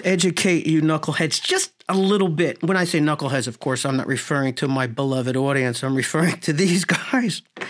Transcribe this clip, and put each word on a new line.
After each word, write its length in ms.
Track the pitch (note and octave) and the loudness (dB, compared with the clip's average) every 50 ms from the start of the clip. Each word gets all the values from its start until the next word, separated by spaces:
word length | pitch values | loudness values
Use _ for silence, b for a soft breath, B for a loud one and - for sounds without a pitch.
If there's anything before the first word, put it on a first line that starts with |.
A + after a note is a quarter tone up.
| - | 0
educate 600 | F3+ F#3+ F3 F3+ F#3 - - - F#3+ F3 D#3+ - | 0 2 2 2 2 2 2 2 2 2 2 2
you 160 | - D#3+ D#3 | 2 2 2
knuckleheads 600 | D3+ D#3 D#3+ D3+ - - D3+ - E3 D3+ - - | 4 2 0 0 -2 -2 -2 0 0 0 -2 -2
just 320 | - - F4+ F#4+ - - - _ _ - | -2 -2 -2 -2 -2 -4 -8 _ _ -2
a 80 | F#3 F#3+ | 0 2
little 320 | F#3+ F#3+ G#3 G3+ G3 F#3 | 2 4 4 4 2 2
bit. 340 | D#3 D3 F3 C#3+ - - - | 2 0 0 0 -2 -2 0
When 140 | E3+ F#3+ F#3 | 0 2 2
I 80 | F3+ | 2
say 140 | F3 - D#3+ | 2 2 2
knuckleheads, 480 | D3+ D3+ D3+ C#3+ C#3+ C3 C3 C3 A2+ A#2+ | 2 2 2 0 -2 -2 0 -2 -2 -4
of 120 | A2 - | -6 -6
course, 240 | - C#3+ B2+ B2 - | -4 -4 -2 -2 -2
I'm 140 | C#3 C3+ C3 | -2 -2 -2
not 100 | - - | -2 -2
referring 460 | C3+ A#2+ - - D3+ C#3 C3+ C3+ B2+ | -4 -4 -2 -2 -2 0 0 -2 -2
to 140 | - D3+ C3+ | -2 -2 -2
my 180 | C3+ C3 C3 A#2+ | 0 0 -2 -2
beloved 480 | A2+ C#3+ C#3 C3+ C3 C3 A#2+ B2+ B2+ | -2 -2 -2 0 0 0 0 0 0
audience. 480 | C3 C3+ C#3 C#3 C#3 B2+ B2 A#2+ - - | 0 0 0 0 0 0 0 -2 -2 -2
I'm 120 | C3 C3+ | -2 0
referring 420 | C3 B2 - - D#3 E3+ F3 - - | 0 0 0 0 0 0 0 0 -2
to 120 | - - D3+ | -2 -2 0
these 320 | D3 G3 F3+ F3 G3 E3 | 2 2 2 2 0 0
<laughs> 260 | - F3 - - - | 0 -2 -4 -2 0
guys. 300 | - B3+ A#3+ G3+ - - - _ _ B B B | 0 0 0 0 -2 -4 -10 _ _ B B B